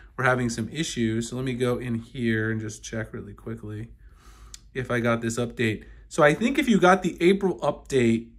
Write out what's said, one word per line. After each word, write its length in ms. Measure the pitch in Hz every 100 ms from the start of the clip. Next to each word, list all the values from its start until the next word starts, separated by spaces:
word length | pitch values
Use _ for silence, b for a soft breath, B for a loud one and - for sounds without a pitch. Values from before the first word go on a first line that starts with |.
| B -
were 60 |
having 260 | 127 127 120
some 180 | 117 110
issues. 600 | 143 160 120 113 113 117
So 60 | 123
let 80 | 135
me 80 |
go 240 | 120 123 123
in 160 | 127
here 560 | 113 113 127 117 113 110
and 100 | 110
just 220 | 107 -
check 320 | - 110 110
really 180 | 110 98
quickly 560 | 101 113 113 107 104 117 - B B B B B B -
if 160 | 131 123
I 100 | 123
got 220 | 120 117
this 160 | 113 113
update. 460 | 117 - 113 98 B B B
So 140 | -
I 120 | 147
think 240 | 151 247 294
if 100 | 247
you 100 | 190
got 240 | 180 190
the 140 | 175 -
April 360 | 175 196 190 -
update 680 | 143 - - 135 117 113 -